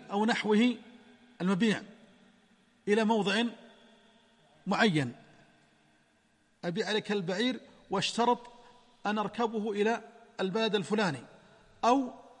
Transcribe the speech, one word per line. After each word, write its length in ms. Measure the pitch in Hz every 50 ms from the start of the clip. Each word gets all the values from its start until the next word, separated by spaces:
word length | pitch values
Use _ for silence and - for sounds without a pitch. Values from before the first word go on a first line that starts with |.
| - -
أو 140 | 196 202 220
نحوه 520 | 220 196 - - 208 214 208 240 247 233 - - - - - - - - - - - - -
المبيع 420 | 170 185 196 175 226 220 175 113 - - - - - - - - - - _ _ _ _ _ _ _ _ _ _ - 196
إلى 160 | 208 226 220
موضع 400 | 214 233 214 190 196 196 220 240 233 - - - - - - - - - _ _ _ _ _ _ _ _ _ _ _ _ _ -
معين"، 460 | 185 196 - 226 220 160 151 135 120 - - - - - - - _ _ _ _ _ _ _ _ _ _ _ _ _ _ _ _ _ _ _ _ _ _ _ -
أبيع 240 | 175 165 220 190 185
عليك 240 | 214 208 202 -
البعير 480 | 208 202 175 165 185 190 240 254 - - - - - - - -
واشترط 600 | 190 196 - - - 220 233 240 240 - - - - - - - - - _ _ _ _ -
أن 120 | 202 214 220
أركبه 540 | 208 190 - - 240 220 233 220 202 226
إلى 300 | 202 202 202 220 233 220 - - - - - - - -
البلد 340 | 190 190 175 226 226 214 185
الفلاني، 500 | 208 165 - 208 214 214 175 135 123 - - - - - - - - - - - - -
أو 280 | 226 254 277 254 247 - - - - - -